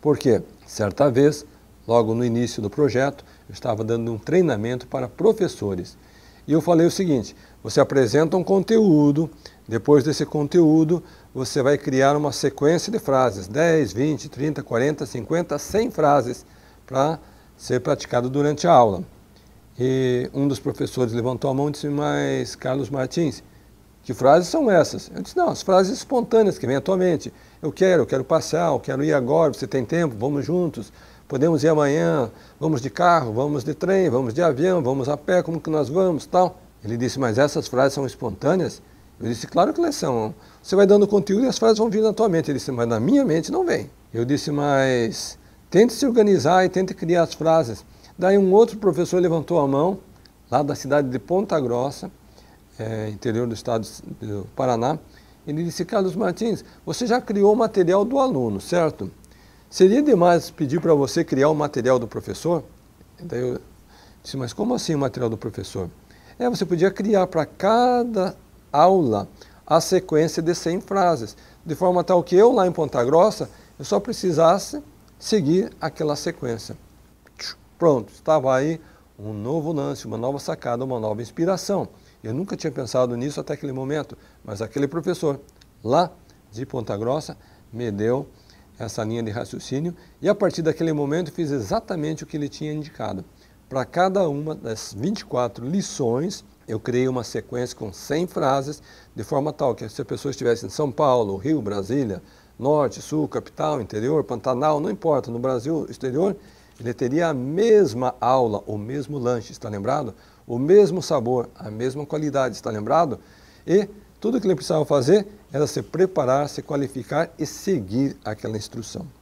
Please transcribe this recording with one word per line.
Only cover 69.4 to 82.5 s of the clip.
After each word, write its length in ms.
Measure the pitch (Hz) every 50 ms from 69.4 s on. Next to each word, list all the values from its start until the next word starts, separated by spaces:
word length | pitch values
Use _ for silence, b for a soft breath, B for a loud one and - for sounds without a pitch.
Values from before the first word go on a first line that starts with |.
| B B B B B
a 160 | - 147 165
sequência 600 | 160 - 190 185 185 - 160 151 160 165 160 -
de 120 | 165 156 175
cem 260 | 170 - 170 170 190
frases, 560 | - - 196 196 185 175 170 139 113 107 - b b b b b b
de 80 | 170 156
forma 300 | 131 180 185 180 180 170
tal 200 | - 185 175 165
que 120 | - 180
eu 160 | 180 214 240
lá 160 | 269 233 185 185
em 40 |
Ponta 320 | 165 - 160 139 - 127 120
Grossa, 460 | 123 147 165 180 214 - - 160 117 B B B B B B
eu 80 | 143
só 140 | - 208 202
precisasse 840 | 202 - 226 - - 185 170 147 165 160 175 202 185 - - 294 285 - - _ _ _ _ -
seguir 540 | - - - 214 160 135 165 185 214 233 - -
aquela 340 | - 160 - - 160 151 147
sequência. 640 | 143 - 180 165 - - 127 117 110 - - - - - _ _ _ _ _ _ _ _ - _ _ - - - _ _ _ _ _
Pronto, 360 | 170 165 143 127 104 - -
estava 420 | - - - 156 156 131 131 131
aí 240 | 131 135 151 165 160 B B B B B B B -
um 140 | 101 107 107
novo 400 | 104 104 117 147 165 147 151 170
lance, 340 | 147 139 143 143 - - 120
uma 100 | 110 113
nova 220 | 113 131 139 143
sacada, 460 | - - 160 156 - 123 120 120 135
uma 140 | 131 127 120
nova 220 | 107 107 107 104
inspiração. 680 | 120 107 - - 165 175 190 180 - - 202 185 135 - b b b b b b -
Eu 100 | 113 113
nunca 220 | 135 185 202